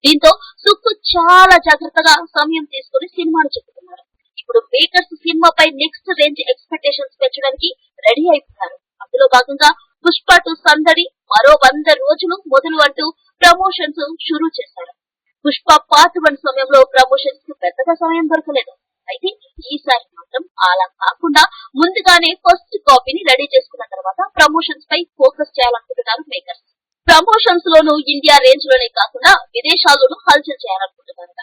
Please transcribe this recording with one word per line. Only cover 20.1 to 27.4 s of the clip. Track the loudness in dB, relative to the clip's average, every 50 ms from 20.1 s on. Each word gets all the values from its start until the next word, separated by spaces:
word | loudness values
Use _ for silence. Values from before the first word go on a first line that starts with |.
| _ -20
మాత్రం | -20 _ -12 -12 -12 _ _ -4 -2 -2
అలా | 0 -2 -4 -6 _ _
కాకుండా | -6 -6 -6 _ -6 -2 2 2 2 0 -2 -16 -20 -14 _ -2
ముందుగానే | -2 -2 -2 -2 2 2 2 2 0 -2 -6 _ _
ఫస్ట్ | 0 0 0 _ _ -12 -4 _ 2
కాపీని | 2 2 _ -2 -10 -6 -2 0
రెడీ | 0 0 -2 -2 -2
చేసుకున్న | -2 -2 _ -20 -20 -18 _ -16
తర్వాత | -12 -12 -10 -6 -6 -8 -8 _ 0
ప్రమోషన్స్ | 0 2 2 -2 -4 -6 -12 -14 _ _
పై | -6 -6 -6 _ _ _
ఫోకస్ | 0 0 _ -2 -10 _ _ -2
చేయాలనుకుంటున్నారు | -2 -2 -2 -4 _ _ -18 -14 -8 -8 -8 -8 -8 -14 -14
మేకర్స్. | -16 _ -16 -20 _ _ _ _ _ _ _ _ _ _ 4
ప్రమోషన్స్ | 4 4 4 2 0 2